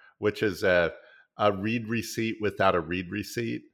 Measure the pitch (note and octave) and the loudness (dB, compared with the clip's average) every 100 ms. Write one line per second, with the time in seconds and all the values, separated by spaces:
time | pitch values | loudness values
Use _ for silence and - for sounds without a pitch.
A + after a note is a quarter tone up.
0 | _ - G#2 G#2 A2 F2+ G2 F2+ E2 - | _ -4 -2 0 0 2 4 4 4 -2
1 | - - _ - G#2 G2 G#2+ A#2+ A2 A#2 | -16 -20 _ 0 0 2 -2 -4 -2 -4
2 | G#2+ - A2+ - G#2 - F#2+ F2+ D#2 F2+ | -4 -4 -4 -2 -2 2 2 2 0 -4
3 | F2+ G2+ G2+ - A#2 A#2+ - | -4 -6 -6 -6 -6 -6 -12